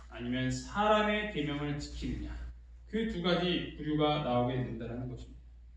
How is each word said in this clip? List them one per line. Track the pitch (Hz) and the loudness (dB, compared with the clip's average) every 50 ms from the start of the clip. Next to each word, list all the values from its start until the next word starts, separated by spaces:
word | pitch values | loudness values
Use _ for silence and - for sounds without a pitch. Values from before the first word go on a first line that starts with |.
| - - | -16 -12
아니면 | 120 117 120 123 127 131 131 131 | -10 -6 -2 0 0 2 2 0
사람의 | 127 - - - - 202 214 214 214 208 208 208 208 214 208 208 196 | 0 -2 -4 -4 0 2 6 6 6 6 6 4 2 0 0 -2 -2
계명을 | 147 147 147 143 147 147 147 143 | -2 0 0 -2 -2 -2 -2 -2
지키느냐, | - - - - - 131 123 120 - - - - - - - - - - - - - - | -4 -4 -8 -8 -6 -4 -4 -4 -4 -6 -6 -8 -8 -10 -10 -12 -14 -18 -20 -20 -20 -10
그 | - 208 226 226 220 | -4 -2 -2 0 0
두 | - 170 | -2 0
가지 | 170 180 170 170 175 175 165 - - - - | 2 4 4 4 4 2 2 0 -2 -4 -6
부류가 | - 151 151 151 151 151 151 151 151 - | -6 -2 0 2 4 4 4 4 2 2
나오게 | 123 123 123 123 127 131 | 2 4 4 4 4 2
된다는 | 127 110 - 113 113 113 117 117 127 127 | 0 -2 -2 -4 -6 -6 -6 -6 -6 -6
것입니다. | 127 123 - - - - - - - - - - - - | -6 -8 -10 -12 -14 -16 -18 -18 -18 -20 -20 -20 -20 -20